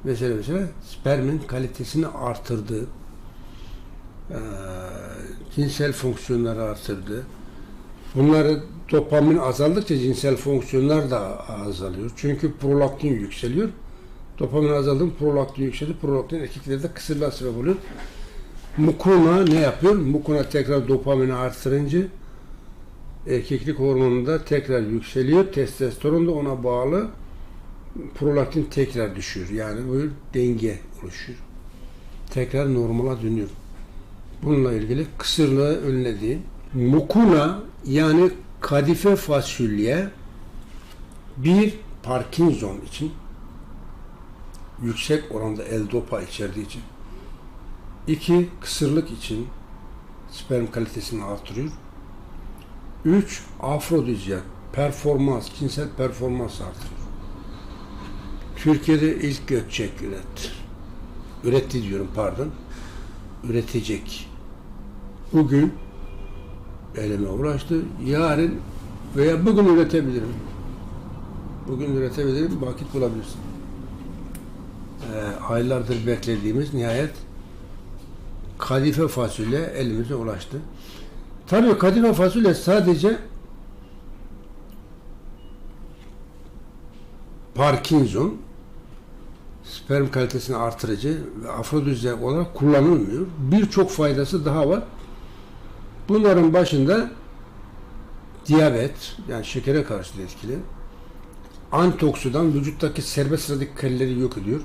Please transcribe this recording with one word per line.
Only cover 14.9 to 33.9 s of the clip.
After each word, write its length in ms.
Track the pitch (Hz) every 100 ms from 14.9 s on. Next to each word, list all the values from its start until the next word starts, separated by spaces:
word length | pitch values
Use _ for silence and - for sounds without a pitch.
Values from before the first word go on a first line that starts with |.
| 139
mı 80 | 175 170
prolaktin 440 | 147 143 135 -
yükseldi. 340 | 135 - 147 131
Prolaktin 380 | 151 135 127 165
erkeklerde 520 | 131 139 135 135 165
kısırlığa 380 | - - 147 147
sebep 260 | - 127 117
oluyor. 200 | 139 190 - - - - - - - - - -
Mukuna 680 | 156 165 180 185 165 180
ne 180 | 180 160
yapıyor? 360 | 143 - 175 208
Mukuna 520 | 139 147 151 147 131
tekrar 400 | 147 131 143 120
dopamini 460 | 135 135 135 131
artırınca 680 | 127 127 123 135 139 143 170 190 - - - - - - - - - - - -
erkeklik 520 | 123 - 131 120 143
hormonunda 680 | 135 131 131 123 123 156
tekrar 360 | 156 147 139 127
yükseliyor. 720 | 107 113 113 135 131 170 190
Testosteron 760 | 139 117 - 131 - 147 165 170
da 40 |
ona 340 | 156 143 131
bağlı. 440 | 123 123 131 175 220 - - - - - - - - - 127
Prolaktin 500 | - 143 143 127 160
tekrar 520 | 135 143 127 120 107 95
düşüyor. 320 | 90 101 87
Yani 440 | 107 107 107 127
böyle 180 | 131 151 143 -
denge 440 | 131 123 117 113 98 - -
oluşuyor. 360 | 90 - - 120 - - - - - - - - -
Tekrar 440 | 131 123 131 139
normala 480 | 127 113 117 131 127
dönüyor. 260 | 113 110 101 - - - -